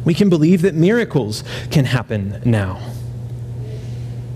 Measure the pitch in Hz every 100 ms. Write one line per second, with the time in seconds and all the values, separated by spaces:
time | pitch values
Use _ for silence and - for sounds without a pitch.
0 | 120 170 202 170 156 185 185 156 170 240
1 | 214 143 107 110 - - - 160 123 123
2 | 107 110 98 101 123 107 95 92 - -
3 | - - - - - - - - - -
4 | - - -